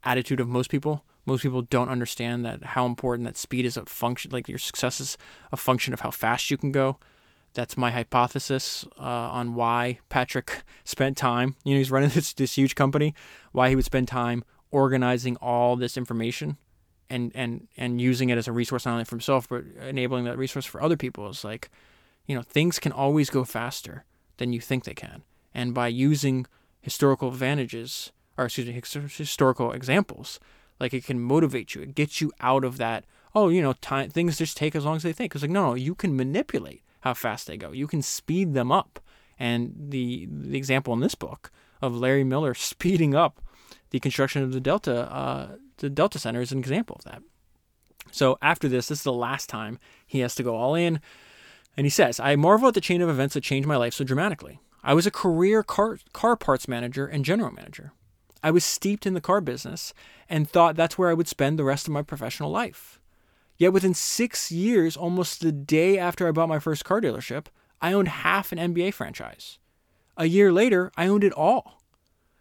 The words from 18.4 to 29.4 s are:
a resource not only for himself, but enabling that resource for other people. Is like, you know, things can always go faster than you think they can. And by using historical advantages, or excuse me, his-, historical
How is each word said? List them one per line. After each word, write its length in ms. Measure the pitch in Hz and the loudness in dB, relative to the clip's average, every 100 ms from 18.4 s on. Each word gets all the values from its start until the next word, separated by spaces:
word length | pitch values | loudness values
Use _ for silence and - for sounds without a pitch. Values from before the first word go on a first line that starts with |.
| 113 | 0
a 40 | |
resource 360 | 117 117 127 127 | -2 -2 -2 -2
not 60 | |
only 120 | 117 117 | -4 -4
for 60 | |
himself, 360 | 120 - 135 - | -6 0 0 0
but 160 | 123 - - | -8 -10 -14
enabling 420 | 131 135 123 127 120 | -8 -4 -2 -2 -4
that 120 | 123 | -4
resource 280 | 131 139 - | -6 -6 -10
for 160 | - | -4
other 160 | 156 165 | -2 0
people. 320 | 127 - 101 | -4 -8 -12
Is 140 | - | -12
like, 260 | 104 113 - _ _ _ _ _ - | -12 -12 -16 _ _ _ _ _ -8
you 100 | 135 | -8
know, 60 | |
things 380 | 120 143 170 - | -2 2 2 2
can 120 | 151 | -4
always 380 | 131 139 151 139 | 0 2 2 2
go 140 | 135 | 0
faster 600 | 127 110 120 - - - - _ _ - | -2 -4 -6 -8 -12 -16 -18 _ _ -6
than 140 | 123 | -4
you 80 | 117 | -4
think 260 | - 131 - | -2 -4 -4
they 100 | - | -12
can. 260 | - 160 - _ _ | -14 -16 -20 _ _
And 220 | - 123 123 | -8 -4 -2
by 140 | 120 | -2
using 580 | 120 135 147 139 131 131 _ _ _ | 2 4 4 2 -2 -4 _ _ _
historical 460 | - - 139 131 131 | -10 0 2 2 -2
advantages, 840 | 127 131 147 123 117 120 - - _ _ - | -4 -2 -2 -4 -8 -10 -12 -12 _ _ -6
or 100 | 123 | -4
excuse 200 | - 120 | -4 -6
me, 80 | |
his-, 420 | 120 - 147 147 - | -8 -10 -10 -10 -8
historical 560 | 151 - | -6 2